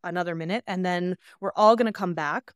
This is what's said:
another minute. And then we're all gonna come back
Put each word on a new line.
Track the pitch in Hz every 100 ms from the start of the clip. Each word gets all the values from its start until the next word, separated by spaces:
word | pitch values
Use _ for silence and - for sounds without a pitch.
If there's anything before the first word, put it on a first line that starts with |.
another | 180 175 175
minute. | 165 160 190 -
And | 185
then | 185 175 180 180 - -
we're | 196 -
all | 214
gonna | 233 226
come | 208 185
back | 165 147 185 -